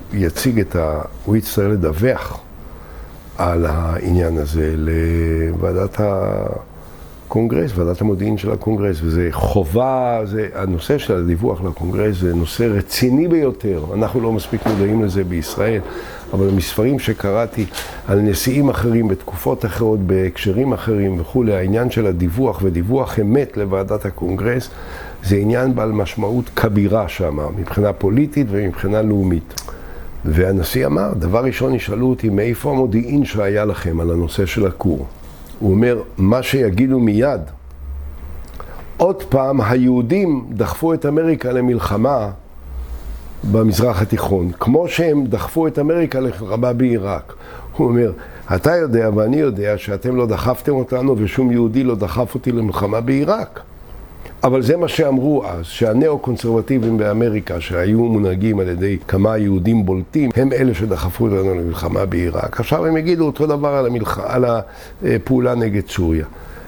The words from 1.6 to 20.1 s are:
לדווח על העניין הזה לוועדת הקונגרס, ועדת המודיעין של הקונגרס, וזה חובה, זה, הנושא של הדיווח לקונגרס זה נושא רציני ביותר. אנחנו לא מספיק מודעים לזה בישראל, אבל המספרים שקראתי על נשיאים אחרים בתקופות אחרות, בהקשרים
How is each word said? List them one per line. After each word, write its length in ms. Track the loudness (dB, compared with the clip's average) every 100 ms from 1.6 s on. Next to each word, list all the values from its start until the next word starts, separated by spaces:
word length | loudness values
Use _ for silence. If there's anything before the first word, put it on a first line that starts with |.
| 0
לדווח 680 | 2 0 2 0 0 -6 -12 -16 -18 -16 -16 -16 -16 -16 -18 -12 -2
על 280 | 0 2 2
העניין 720 | 0 -2 -2 2 2 4 0
הזה 360 | 0 0 0 0
לוועדת 1200 | 0 2 2 2 2 2 0 0 0 0 -2 0
הקונגרס, 1700 | 0 0 0 -2 -4 -6 -10 -18 -18 -18 -18 -18 -4 0 2 0 0
ועדת 260 | 0 0 0
המודיעין 380 | 0 0 0 -2
של 140 | -2
הקונגרס, 440 | -2 0 0 0 0
וזה 260 | 0 2 0
חובה, 880 | 0 0 2 2 2 2 2 0 0
זה, 240 | -2 -4 -4
הנושא 440 | -4 -2 -2 0 0
של 160 | 0
הדיווח 460 | 0 2 2 0 0
לקונגרס 520 | -4 -4 -4 0 0 0
זה 180 | 0
נושא 280 | 0 0 0
רציני 680 | 0 0 -2 0 2 4 4
ביותר. 560 | 2 2 0 -2 -2 -2
אנחנו 260 | -2 0 0
לא 120 | 0
מספיק 340 | -2 -2 -4 0
מודעים 380 | 2 2 2
לזה 200 | 2 0
בישראל, 560 | 0 -2 -4 -2 0 -2 -4 -10 -14 -14 -4
אבל 160 | 0 2
המספרים 500 | 2 0 0 2 2
שקראתי 680 | -2 -2 0 0 0 -4 -6 -6 -12 -10 0
על 120 | 2
נשיאים 500 | 4 2 2 2 2
אחרים 380 | 2 2 2 2
בתקופות 560 | 0 -4 -6 -2 -2
אחרות, 360 | -2 0 2 2
בהקשרים 720 | 2